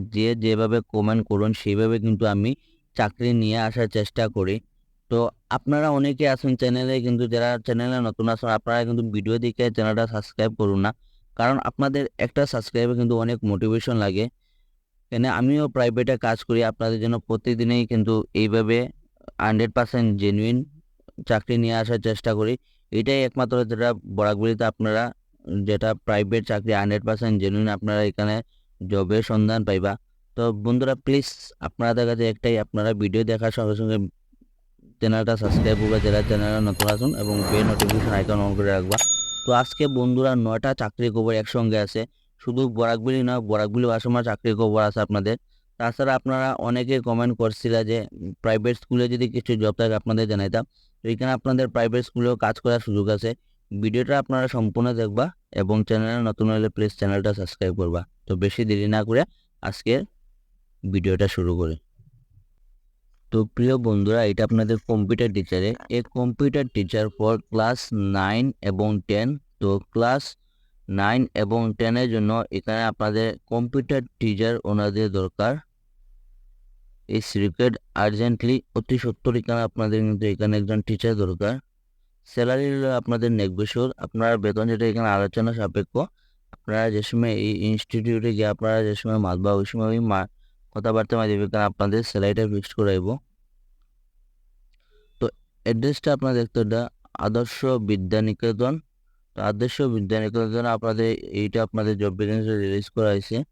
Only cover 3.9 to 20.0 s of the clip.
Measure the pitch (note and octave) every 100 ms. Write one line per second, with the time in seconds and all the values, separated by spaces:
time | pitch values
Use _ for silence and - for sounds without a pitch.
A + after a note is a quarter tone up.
3.9 | A2 G#2 - A2 G#2 F#2 A2 - _ _
4.9 | _ _ A#2 A#2 - _ C3 - D3 D#3
5.9 | C#3 C#3+ C3+ D3 C3 C3+ B2 B2+ B2+ B2+
6.9 | C3 A#2+ A#2+ B2 A#2 A#2+ A#2+ A#2 A#2 B2
7.9 | B2+ A2+ G#2 A2+ A2+ A#2+ G#2+ - A#2+ A#2
8.9 | A#2 A#2 G#2 G#2 A#2 A#2+ A2+ A#2+ A2+ A2
9.9 | G#2+ A2+ A2 - - A2 A2 G#2 G2 G2+
10.9 | - _ _ _ - A#2+ C3+ - - C#3
11.9 | C#3 C#3 - A#2+ - C#3+ B2 - A#2+ A#2+
12.9 | A#2+ A#2+ A#2 A2+ A#2 G#2+ G2 A2 A2+ B2+
13.9 | A2+ G2+ F#2+ A#2 - _ _ _ _ _
14.9 | _ _ A#2 B2+ G2 B2+ D3 D3 C3 A#2+
15.9 | A#2 B2 B2+ A#2 A2+ - A#2 A2+ A2 A2+
16.9 | A2+ A#2 A#2 - A2 B2+ A2+ A#2 A#2+ A2+
17.9 | A2+ G#2 A2 - G2+ G#2+ A2+ A2 A#2 B2
18.9 | - _ _ - - G#2+ A2 A2+ B2 A#2
19.9 | B2